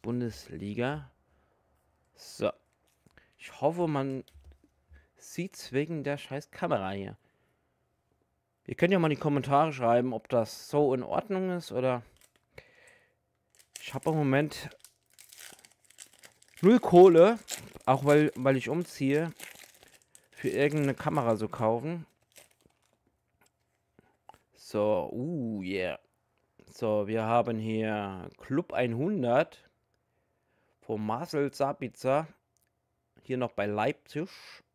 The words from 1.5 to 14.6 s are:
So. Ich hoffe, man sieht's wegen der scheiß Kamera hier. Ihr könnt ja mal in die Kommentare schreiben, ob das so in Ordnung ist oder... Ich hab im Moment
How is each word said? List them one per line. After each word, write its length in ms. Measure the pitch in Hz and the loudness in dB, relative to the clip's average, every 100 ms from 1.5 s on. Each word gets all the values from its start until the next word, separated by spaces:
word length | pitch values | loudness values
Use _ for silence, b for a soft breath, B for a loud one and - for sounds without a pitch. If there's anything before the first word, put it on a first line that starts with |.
| _ _ _ _ _ _ | _ _ _ _ _ _
So. 380 | _ - - 101 - _ _ _ _ _ b b b | _ -20 -6 -6 -6 _ _ _ _ _ b b b
Ich 200 | - - | -20 -4
hoffe, 260 | 143 170 170 | -2 0 -2
man 340 | 143 135 131 - - - - _ _ _ b b _ | -2 -2 -6 -12 -20 -20 -20 _ _ _ b b _
sieht's 560 | - - 180 - - | -14 -10 -10 -12 -6
wegen 320 | 131 151 160 | -4 -4 -6
der 140 | 143 143 | -6 -6
scheiß 320 | - 135 - | -8 -12 -12
Kamera 400 | - 170 123 95 | -8 -2 -2 -2
hier. 260 | 98 98 107 _ _ _ _ _ _ _ _ _ _ _ _ _ _ - | -6 -10 -14 _ _ _ _ _ _ _ _ _ _ _ _ _ _ -12
Ihr 80 | |
könnt 180 | 131 175 | -2 2
ja 60 | 190 | 4
mal 120 | 160 | 2
in 60 | 139 | 0
die 60 | |
Kommentare 500 | 156 143 131 143 160 | 0 -2 2 2 2
schreiben, 400 | 135 117 120 123 | 0 2 2 2
ob 160 | 113 - | -6 -2
das 400 | 123 110 - - | -2 -2 -8 -4
so 240 | 147 147 | 0 0
in 100 | 127 | 0
Ordnung 480 | 117 - - 190 185 175 | -2 -4 -4 -4 -4 -6
ist 160 | - | -6
oder... 300 | 123 127 123 - _ _ _ _ B B B B B B B _ _ _ _ _ - | -4 -2 -4 -8 _ _ _ _ B B B B B B B _ _ _ _ _ -18
Ich 140 | - | -12
hab 100 | 135 | -6
im 100 | 160 | -2
Moment 540 | 156 139 135 151 - | 0 2 2 0 -6